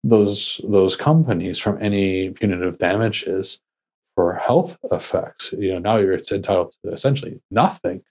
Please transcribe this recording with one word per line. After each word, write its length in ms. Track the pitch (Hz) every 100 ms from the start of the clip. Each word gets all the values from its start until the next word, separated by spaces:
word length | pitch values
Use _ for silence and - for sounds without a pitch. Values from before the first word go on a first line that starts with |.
those, 560 | 113 113 101 101 - -
those 300 | - 101 95 -
companies 640 | - 160 147 92 90 95
from 220 | - 101
any 480 | 104 101 98 95 95
punitive 480 | - 104 90 90 85
damages 800 | 87 101 113 104 - 95 95 - _ _ _ _ _
for 200 | - 87
health 440 | 90 - 139 175 - -
effects. 600 | 90 - 92 - _ -
You 220 | - 98
know, 40 | 92
now 160 | 95 110
you're, 160 | 98
it's 200 | 90 -
entitled 420 | 98 98 95 87 _
to 80 | 95
essentially 480 | 87 135 139 - - _
nothing 520 | 104 185 - 87 92 _